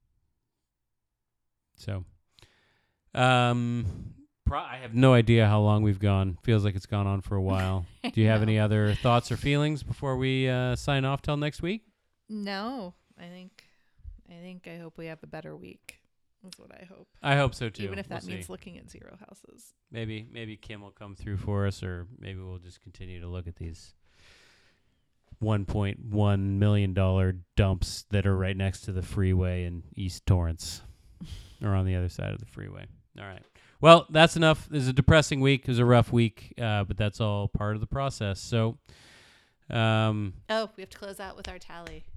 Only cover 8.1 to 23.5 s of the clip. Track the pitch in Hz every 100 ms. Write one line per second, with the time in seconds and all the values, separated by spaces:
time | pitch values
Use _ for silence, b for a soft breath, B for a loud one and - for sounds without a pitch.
8.1 | - 110 110 110 107 107 107 104 104 123
9.1 | 120 - 117 143 143 151 151 - - 143
10.1 | 131 131 131 131 127 127 123 - 139 135
11.1 | 139 - 147 151 - 170 220 _ _ _
12.1 | _ - 214 202 196 220 269 180 - _
13.1 | - 175 180 185 _ b b b b b
14.1 | - - 170 180 180 175 170 165 - 165
15.1 | 156 151 156 160 151 180 - - - _
16.1 | _ _ _ 190 - - - 175 190 -
17.1 | _ 143 139 135 - 117 - 101 98 95
18.1 | 170 90 92 92 185 - 175 - - -
19.1 | 180 208 190 - - - _ _ 110 110
20.1 | 107 113 117 110 104 - 104 101 - 101
21.1 | 98 107 98 - 101 98 95 95 90 87
22.1 | 123 98 95 92 92 90 - - - 92
23.1 | 90 87 90 85